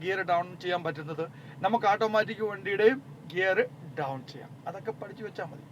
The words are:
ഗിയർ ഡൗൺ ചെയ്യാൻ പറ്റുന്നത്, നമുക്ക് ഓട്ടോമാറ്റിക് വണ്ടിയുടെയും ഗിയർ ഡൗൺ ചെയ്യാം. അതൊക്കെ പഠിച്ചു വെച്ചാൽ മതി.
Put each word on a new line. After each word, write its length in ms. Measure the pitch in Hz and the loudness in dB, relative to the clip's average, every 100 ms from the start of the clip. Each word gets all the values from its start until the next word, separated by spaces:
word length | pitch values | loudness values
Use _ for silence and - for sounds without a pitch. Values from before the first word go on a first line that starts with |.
ഗിയർ 160 | 175 190 180 | 0 0 2
ഡൗൺ 140 | 170 180 180 | 2 0 -6
ചെയ്യാൻ 180 | 180 175 165 | -2 0 0
പറ്റുന്നത്, 380 | 151 151 156 165 - - - 190 | -4 -6 -4 -6 -8 -16 -2 2
നമുക്ക് 220 | 226 208 | 4 4
ഓട്ടോമാറ്റിക് 520 | 202 220 220 214 214 214 | 4 4 4 2 0 -4
വണ്ടിയുടെയും 480 | 196 190 196 220 262 - - 165 | -2 -2 6 6 6 0 -16 -6
ഗിയർ 280 | 175 190 190 247 - 156 127 | 0 4 4 2 -4 -10 -4
ഡൗൺ 180 | 139 131 - | -4 -4 -8
ചെയ്യാം. 200 | 131 - - - | -14 -16 -14 -12
അതൊക്കെ 240 | 190 220 220 | -8 -8 -8
പഠിച്ചു 240 | 208 233 208 | -10 -10 -10
വെച്ചാൽ 180 | - 170 | -8 -8
മതി. 140 | - - | -10 -18